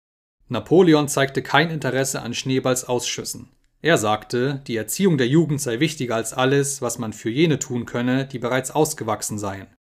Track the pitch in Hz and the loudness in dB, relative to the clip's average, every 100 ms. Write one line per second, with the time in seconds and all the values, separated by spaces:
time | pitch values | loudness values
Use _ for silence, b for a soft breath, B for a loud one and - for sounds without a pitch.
0 | _ _ _ _ - 117 - 165 185 151 | _ _ _ _ -8 -6 2 6 6 6
1 | 143 - 135 - - 143 165 160 135 123 | 4 0 -2 -2 0 2 2 -2 -2 -2
2 | 139 - 117 113 131 131 131 127 - 123 | -2 -4 -6 -6 -2 0 0 0 0 -4
3 | - - - - - _ _ _ 151 165 | -4 -6 -8 -12 -14 _ _ _ 2 2
4 | 107 107 - 123 131 139 - 113 110 - | 2 -2 -2 -2 -2 -2 -4 -6 -4 2
5 | 196 156 120 151 156 147 - 117 160 - | 4 6 6 4 4 2 -2 0 0 -2
6 | 120 113 110 - 131 139 135 - 123 - | -2 -2 -2 0 2 2 0 -2 -6 -6
7 | 113 104 117 120 165 143 - 123 113 123 | -8 -6 -4 0 2 2 -2 -6 -6 -4
8 | 123 127 135 123 120 127 131 147 156 - | 0 0 -2 -6 -2 -2 -2 0 0 0
9 | 113 104 - 107 101 98 95 _ _ | -4 -4 -4 -6 -6 -8 -14 _ _